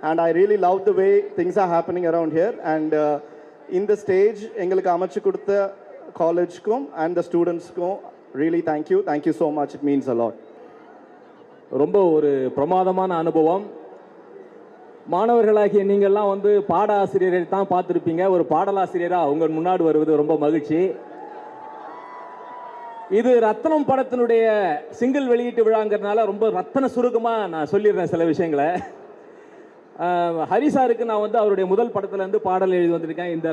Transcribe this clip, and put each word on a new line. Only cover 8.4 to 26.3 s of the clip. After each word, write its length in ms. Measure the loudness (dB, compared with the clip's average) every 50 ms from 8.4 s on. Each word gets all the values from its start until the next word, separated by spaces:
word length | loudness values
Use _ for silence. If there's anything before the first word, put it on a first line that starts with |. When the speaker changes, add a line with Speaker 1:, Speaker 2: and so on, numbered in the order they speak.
Speaker 1:
really 200 | -2 0 0 0 0 -2
thank 160 | -2 -4 -2 0
you. 80 | 0 0 0 0
Thank 140 | -4 -2 0 -2
you 60 | 0 0
so 60 | 0 -2 0 -2
much. 140 | -4 -4 -6 -4
It 60 | -2 0
means 160 | 0 0 0 0 0
a 40 | 0
lot. 140 | 0 -2 -4 -8 -18 -20 -20 -20 -20 -20 -20 -20 -20 -20 -20 -20 -20 -20 -20 -20 -20 -20 -20 -20 -20 -20 -20 -20 -16 -8 -2 -2
Speaker 2:
ரொம்ப 160 | -2 2 2 4 4 4 4
ஒரு 160 | 4 4 2 2 2 0 -2 -2 -2
பிரமாதமான 540 | 0 0 2 2 2 2 0 0 0 -2 -2 -2 -2
அனுபவம். 420 | 0 2 2 2 4 2 0 -4 -8 -14 -18 -20 -20 -20 -20 -20 -20 -20 -20 -20 -20 -20 -20 -20 -20 -20 -20 -20 -20 -20 -20 -20 -20 -20 -20 -8 -4 0
மாணவர்களாகிய 680 | 0 2 4 4 4 4 4 4 4 4 4 4 2 2 4
நீங்கள்லாம் 380 | 2 4 4 4 2 2 2 0 -2
வந்து 180 | 0 2 2 2 2 2 2
பாட 180 | 0 0 2 2 2 2 0
ஆசிரியரை 380 | 0 0 0 2 2 2 0 0 -2 -2
தான் 160 | -2 0 0 0
பார்த்திருப்பீங்க. 520 | -2 0 0 -2 -2 -2 -2 -2 0 2 2 2
ஒரு 80 | 2 2 2 2
பாடலாசிரியரா 680 | 0 2 0 0 0 -2 -2 -2 -4 -2 0 0 0 0 0 0
உங்க 140 | 0 0 0 0 -2
முன்னாடி 260 | 0 0 0 2 2 4
வருவது 320 | 4 4 4 4 2 2
ரொம்ப 140 | 4 2 2 2 2
மகிழ்ச்சி. 360 | 2 0 0 0 0 0 0 0 0 -2 -6 -12 -18 -18 -16 -16 -16 -16 -16 -18 -18 -18 -18 -18 -16 -16 -16 -16 -16 -16 -16 -18 -18 -18 -18 -16 -16 -16 -16 -16 -16 -16 -16 -16 -16 -16 -16 -16 -16 -14 -16 -8 0 0 2
இது 120 | 4 4 4 4 4
ரத்னம் 420 | 2 0 0 -2 0 0 0 2 0
படத்தினுடைய 520 | 0 0 0 -2 -2 -2 0 2 2 4 4 4 2 2 0 -2 -2 -4 -6 -12 -8 -4
சிங்கிள் 300 | -2 0 0 0 0 2
வெளியீட்டு 340 | 0 0 0 -2 0 2 2 2
விழாங்கிறதுனால 580 | 4 2 0 0 -2 -2 -2 -2 0 0 0 0